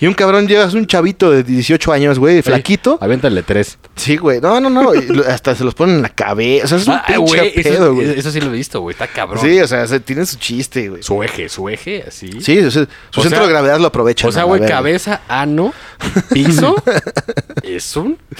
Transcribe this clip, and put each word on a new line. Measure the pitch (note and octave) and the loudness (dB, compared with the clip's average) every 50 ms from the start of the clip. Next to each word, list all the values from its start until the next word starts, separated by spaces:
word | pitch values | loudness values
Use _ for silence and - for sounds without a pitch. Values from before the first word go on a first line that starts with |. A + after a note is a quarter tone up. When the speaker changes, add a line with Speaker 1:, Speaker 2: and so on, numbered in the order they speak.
Speaker 1:
Y | D3 F3 | -2 0
un | F#3+ | 0
cabrón, | - G3+ F#3+ F#3+ G3+ G#3 G3 | 2 2 2 4 2 2 2
llevas | G#3 G#3 G#3 F3+ F#3 | 2 2 2 2 0
un | A3+ A3 - | -2 -2 0
chavito | - F3 E3 G3 F#3 - G3 F3 | 0 2 2 0 0 2 2 4
de | C#3+ C3+ B2 | 4 4 2
dieciocho | B2 B2+ B2+ A#2 - D#3+ D#3 - E3 D#3 | 2 0 -2 2 2 0 0 2 0 0
años, | C#3 C#3+ C#3+ C#3 B2+ | 2 2 2 2 4
güey, | C3 D#3 F3 | 4 4 4
Speaker 2:
Ey, | E3+ C3+ | 4 4
Speaker 1:
flaquito. | - C3 C3 - - G3+ - - B3 D4+ E4+ | 2 0 0 2 0 -2 0 2 0 0 0
Speaker 2:
aviéntale | - G2+ B2 B2+ B2+ C3+ G#2 F2+ E2 | 0 -2 -2 0 0 0 0 0 -2
tres. | - G2+ G2+ G2+ - - - - - _ | 0 0 0 0 -2 -6 -14 -20 -20 _
Speaker 1:
Sí, | - - C3 D3 | -10 -2 -2 -2
güey. | D#3 E3+ D3+ B2+ A#2+ | 0 2 0 0 2
No, | C3 F3 A3 B3+ | 2 2 2 2
no, | C4+ C4+ | 2 2
no. | B3+ B3+ C4+ B3+ - | 2 4 4 4 4
Y | - - | 2 2
lo, | - - C3+ C#3 | 2 0 0 2
hasta | B2+ B2 A#2 - C3+ B2 | 0 0 -2 -2 -2 -2
se | - B2+ | 0 -2
los | B2 - | -4 -2
ponen | - E3 F#3 F3+ | 0 2 2 2
en | D#3 B2 | 2 0
la | G2+ | -2
cabeza. | - - G#2 G2+ G2+ G#2 A2+ A#2+ C3 C#3 C#3 | -4 -4 -4 -2 -2 0 0 2 2 2 2
O | C3+ | 2
sea, | E3 F3+ | 0 0
es | G3+ A#3+ | 2 0
un | - | 0
Speaker 2:
Ah, | - - | 0 0
Speaker 1:
pinche | - F#3 F3+ | -2 0 0
Speaker 2:
güey, | E3 D#3+ D#3+ F3 F3 G3+ - | 2 2 2 2 2 2 0
eso, | F3 D#3+ D3+ | 0 0 2
Speaker 1:
pedo, | D3 F3+ F3+ D3+ C3 | 2 4 4 2 2
güey. | B2+ B2+ D3 D3 C3+ | 2 0 0 -2 -2
Speaker 2:
eso | C3+ D#3 D3 | -4 -4 -4
sí | D#3 | -4
lo | D3 C3+ | -4 -4
he | A#2 | -4
visto, | A#2+ C3+ - - G#2+ | -6 -8 -8 -8 -8
güey. | F2 E2+ E2+ | -8 -8 -8
Está | - A2+ | -8 -10
cabrón. | - - B2+ G2+ F#2 G2+ A2+ | -8 -6 -6 -6 -6 -4 -2
Speaker 1:
Sí, | B2 D3+ F3 F#3+ | 0 2 4 4
o | F3 A#2+ | 2 2
sea, | B2+ B2 A#2+ | 0 -2 -2
se, | A2+ C3 C3+ | -2 -2 -4
tiene | B2+ - C3 D3 F3+ | -4 -4 -4 -4 -4
su | F3+ C#3 | -6 -6
chiste, | A#2+ - - A#2+ B2 C3+ - - C3 A2 G2 | -8 -8 -6 -6 -6 -6 -6 -6 -6 -6 -6
güey. | F#2+ E2+ - | -10 -12 -6
Speaker 2:
Su | - G2+ G2+ G#2+ | -4 -4 -4 -4
eje, | - - - E2+ - | -6 -6 -8 -10 -10
su | - - F#2+ G2+ | -10 -10 -8 -8
eje, | G#2+ - - E3+ G#3 F#3+ - - | -10 -10 -10 -10 -10 -10 -12 -14
así. | - - G2+ F#2 F#2+ A#2 | -18 -16 -16 -14 -14 -8
Speaker 1:
Sí, | - - D#3 G#3 | -2 2 2 4
o | F#3 C3 A2+ | 4 2 2
sea, | D#3 D3 - - - - - | 0 0 -2 -4 -14 -20 -8
su | - - | -2 0
Speaker 2:
O | - | 0
Speaker 1:
centro | E3+ D3+ - | 2 2 2
Speaker 2:
sea, | G#3+ | 2
Speaker 1:
de | F#3 D#3+ | 2 2
gravedad | D3+ C#3 C#3 C#3+ D#3 | 2 2 2 2 2
lo | E3+ | 2
aprovechan | D#3 - B2 A#2 A#2 A#2 - - A#2+ | 0 0 0 0 0 0 0 -2 -2
Speaker 2:
o | G#2 | 0
sea, | D#3+ F3 | 0 0
Speaker 1:
a | |
la | F3 | 0
Speaker 2:
güey, | F#3+ F#3+ G#2+ | 2 2 2
Speaker 1:
verga. | A2 D#3+ | 0 0
Speaker 2:
cabeza, | C3+ C3 D3 E3+ F#3 - G#3 G#3 - - - | 0 0 0 -2 -2 -2 -4 -6 -6 -6 -6
ano, | B2 C3 C#3+ D3+ D3 D#3 F3+ B3 - - - - - - | -4 -4 -2 -2 0 0 -2 -2 -4 -8 -16 -20 -18 -12
Speaker 1:
<laughs> | - - - G3 - - B3+ | -10 -4 -4 -4 -2 0 0
Speaker 2:
piso, | C4 C#4 E3 E3 C#4+ - C#4 F#4+ G#4 - - G#3+ - - A3+ - - - - A#3 - - - - D3+ - | 2 2 2 2 2 2 2 2 2 0 0 -2 -2 -2 -4 -6 -8 -8 -6 -8 -8 -8 -8 -10 -10 -10
es | F#3 F3+ F2 - - - | -8 -10 -10 -10 -8 -8
un, | D3 F3 B3+ E4 - - _ - - | -6 -4 -4 -6 -6 -10 _ -14 -10